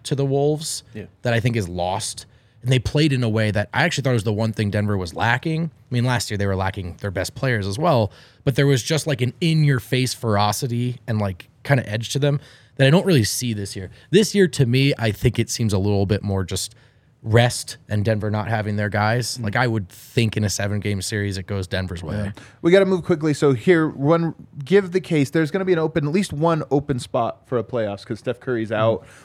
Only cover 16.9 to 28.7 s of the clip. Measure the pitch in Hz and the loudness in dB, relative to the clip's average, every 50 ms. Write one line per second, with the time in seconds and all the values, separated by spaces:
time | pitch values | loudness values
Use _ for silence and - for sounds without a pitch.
16.9 | _ _ _ _ _ _ - 110 107 120 120 123 - - - - - - - - | _ _ _ _ _ _ -4 2 4 4 4 4 2 -4 -10 -12 -14 -16 -10 -6
17.9 | 104 104 101 113 113 107 101 107 104 107 104 113 117 110 104 104 104 104 104 104 | -4 -2 0 0 0 0 -2 -2 -2 -2 -2 -2 -2 -2 -2 -2 -2 -2 -2 -2
18.9 | 98 104 104 107 113 123 117 - - 127 117 104 95 123 127 123 113 110 95 - | 0 0 0 2 0 0 -2 -4 -6 -6 -6 -4 0 0 0 0 0 -2 -4 -6
19.9 | - - - - - 117 117 110 - 110 107 98 - - 101 104 104 104 92 104 | -14 -20 -16 -4 0 0 0 2 0 0 -2 -2 -2 -2 -2 -2 -2 -2 -2 -2
20.9 | 104 98 95 - 113 104 101 101 95 98 90 - 104 98 92 - - 92 92 92 | -4 -4 -4 -4 -4 -2 -2 -2 -4 -6 -6 -6 -6 -6 -4 -4 -4 -4 -4 -4
21.9 | 92 85 90 78 90 104 104 101 101 - - - - - - 170 175 196 196 190 | -8 -10 -8 -8 -6 -6 -6 -6 -8 -12 -18 -20 -14 -2 2 4 6 6 6 4
22.9 | 190 175 - - 180 151 156 156 143 - 160 143 135 110 - 185 180 165 160 151 | 2 -2 0 0 -2 0 2 -2 0 2 2 2 2 2 4 4 4 4 4 0
23.9 | - - 139 143 165 170 170 160 - - - - - 139 139 123 180 202 196 180 | -2 -2 2 2 2 2 2 -2 -4 -6 -16 -20 -16 -12 -4 2 4 4 4 4
24.9 | 175 190 - - 170 151 139 - - 165 160 143 - 190 190 185 180 160 160 160 | -2 -4 -2 0 0 0 2 2 2 0 0 0 -2 -2 0 0 0 0 0 -2
25.9 | 160 170 143 147 147 202 196 - - 143 160 170 165 156 147 - 135 143 143 - | -2 -2 -2 0 0 0 -2 -2 -4 -2 0 0 0 0 -2 0 0 0 0 0
26.9 | 139 120 - - - 131 117 110 - - _ - 131 117 110 - - 120 110 101 | -4 -6 -6 -4 -2 -2 -2 -2 -4 -8 _ -4 -4 -4 -4 -2 -4 -4 -2 -4
27.9 | 101 98 - - 117 - - 131 117 - - 131 123 113 113 104 | -4 -8 -8 -10 -10 -8 -6 -6 -8 -6 -4 -4 -4 -2 -2 -2